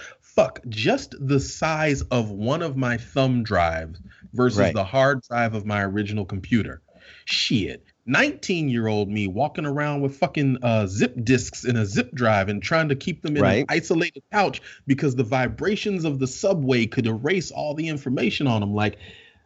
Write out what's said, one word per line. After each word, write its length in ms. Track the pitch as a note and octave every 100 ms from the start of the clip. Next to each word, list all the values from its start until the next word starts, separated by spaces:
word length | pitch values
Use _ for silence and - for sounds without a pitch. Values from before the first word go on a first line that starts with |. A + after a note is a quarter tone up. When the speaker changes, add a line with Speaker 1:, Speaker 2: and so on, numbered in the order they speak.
| - -
Speaker 1:
fuck, 380 | _ - - - B2+
just 460 | G#2+ C3+ C4+ - -
the 200 | C3+ C#3
size 640 | C#3 - D#3+ D#3 D#3 C3+
of 260 | B2 B2 G#2+
one 320 | G2 A2 D#3+
of 160 | E3+ C3
my 200 | B2 A#2
thumb 440 | - C#3 C3+ B2
drives 580 | A2 F#2+ E2 D#2+ D#2+ E2+ - - -
versus 260 | A2+ B2 G#2
Speaker 2:
Right. 160 | F#2+ G2
Speaker 1:
the 80 |
hard 400 | F#2+ C3+ C3+ C#3
drive 320 | - A#2+ A#2 A2
of 100 | G#2
my 160 | G#2
original 400 | G2 G2+ G#2 G#2+ F#2
computer. 560 | G2 - A#2 E2 - _ - - - -
Shit. 580 | - - B2 E2 B1+ - _ A2+
Nineteen-year-old 1040 | D3 D4 C#3+ - F3 D3 A#2 A2 G#2+ G2+
me 160 | G#2+ G2
walking 380 | G2 D3 D3+ D3
around 360 | C#3 D3 C#3+
with 140 | C#3 C#3
fucking, 440 | F3 D#3 C#3 B2
uh, 240 | A#2+ A2 G2+
zip 300 | G2 G#3 -
disks 420 | A2+ F3+ - - B2
in 120 | A#2
a 80 | G2+
zip 240 | B2 B3
drive 340 | C3 A#2 G#2 G2
and 140 | G#2
trying 280 | - D#3+ D#3
to 60 | C3+
keep 280 | - D#3+
them 120 | E3 D3
in 40 |
Speaker 2:
Right. 180 | B2 G2+
Speaker 1:
an 40 | C#3
isolated 520 | D#3+ - E3 E3+ - -
pouch 300 | G#3 F3 - - - -
because 300 | C#3 D#3 B2
the 80 |
vibrations 800 | A2 C3 B2 A2+ E3 G#3 G#3+ F#3+ D#3+
of 140 | C3+
the 80 | B2+
subway 580 | - F#3+ F#3 C3 B2 A2+
could 220 | - A2+
erase 420 | A2 C#3 F#3+ -
all 240 | C#3 D3+
the 140 | D3+ D#3+
information 580 | D3 C3+ C3 A3+ - C#3
on 160 | A2
'em. 140 | G2+ G#2
Like, 220 | G#2 - - - - _